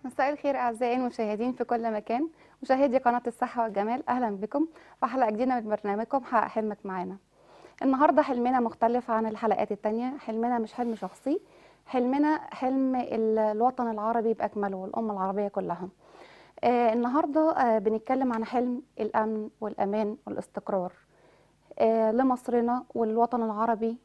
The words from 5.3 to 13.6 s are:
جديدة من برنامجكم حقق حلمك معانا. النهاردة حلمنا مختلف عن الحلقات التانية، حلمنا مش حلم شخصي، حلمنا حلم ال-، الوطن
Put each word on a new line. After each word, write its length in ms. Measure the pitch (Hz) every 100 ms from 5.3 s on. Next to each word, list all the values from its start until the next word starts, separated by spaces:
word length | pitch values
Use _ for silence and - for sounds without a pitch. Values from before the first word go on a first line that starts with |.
جديدة 240 | 214 254 247
من 100 | 220
برنامجكم 540 | 214 208 202 226 277
حقق 240 | 247 240 208
حلمك 300 | 226 214 202 196
معانا. 320 | 185 185 196 _ _ _ - - -
النهاردة 400 | 269 262 311 277
حلمنا 380 | 277 247 240 262
مختلف 520 | 233 - 233 240 240
عن 140 | 220 220
الحلقات 460 | 214 226 196 208
التانية، 460 | 202 214 226 247 277
حلمنا 420 | - 220 240 240
مش 140 | 220
حلم 220 | - 240 226
شخصي، 440 | 185 - 262 339 - - - _ -
حلمنا 540 | 262 247 277 302 311 302
حلم 440 | - 262 269 262 254
ال-، 440 | - 226 220 220
الوطن 520 | 214 214